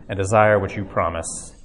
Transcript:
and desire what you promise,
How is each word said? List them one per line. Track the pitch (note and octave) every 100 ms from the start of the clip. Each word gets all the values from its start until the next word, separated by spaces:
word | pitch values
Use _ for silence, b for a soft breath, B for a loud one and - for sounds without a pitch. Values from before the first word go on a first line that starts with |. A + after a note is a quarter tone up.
| -
and | G2
desire | F#2+ A2 G#2+ G#2
what | F#2+
you | -
promise, | F#2+ - E2+ E2 - - - -